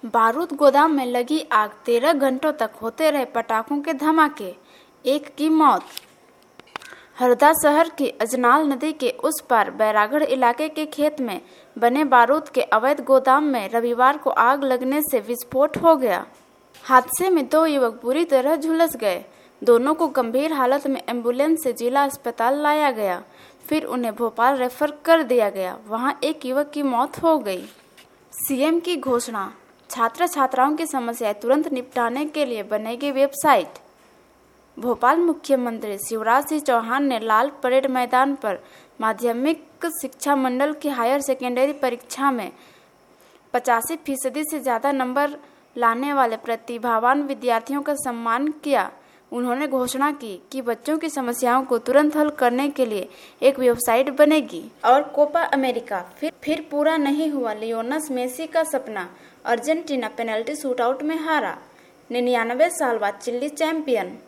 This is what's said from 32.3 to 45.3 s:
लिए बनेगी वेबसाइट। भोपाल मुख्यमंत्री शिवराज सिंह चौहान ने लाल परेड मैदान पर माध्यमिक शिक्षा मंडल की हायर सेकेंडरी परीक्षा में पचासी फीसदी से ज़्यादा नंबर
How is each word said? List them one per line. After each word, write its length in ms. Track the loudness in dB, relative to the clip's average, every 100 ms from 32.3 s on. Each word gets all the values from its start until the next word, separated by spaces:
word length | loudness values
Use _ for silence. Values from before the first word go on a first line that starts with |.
| -2
लिए 180 | -2 -4
बनेगी 480 | -4 -4 -4 -4 -4
वेबसाइट। 680 | 0 0 2 4 4 2 -10 -20 _ _ _ _ _ _ _ _ -8
भोपाल 420 | -4 2 4 4
मुख्यमंत्री 800 | 2 0 0 0 0 -6 -8 -10
शिवराज 480 | -6 -4 2 2 2
सिंह 140 | -4
चौहान 440 | 0 0 0 -2
ने 140 | 0 -2
लाल 320 | 2 2 2 -2
परेड 240 | 0 0 0
मैदान 480 | -2 0 2 2
पर 240 | 0 -4 -6 -10 -20 -20 _
माध्यमिक 840 | -4 -2 -2 0 -2 -2 -8 _ -8
शिक्षा 440 | -6 -12 -8 -2 0
मंडल 360 | 0 0 -2
की 160 | -2 -6
हायर 320 | -2 0 0
सेकेंडरी 520 | 0 -4 -2 0 0
परीक्षा 580 | 0 -4 -4 -12 -2 0
में 200 | 0 -6 -14 -20 _ _ _ _ _ _ _ _
पचासी 420 | -4 2 0 0 -8
फीसदी 480 | -6 -6 -4 -4
से 160 | -6 -4
ज़्यादा 320 | -2 0 0
नंबर 460 | 0 -2 0 -2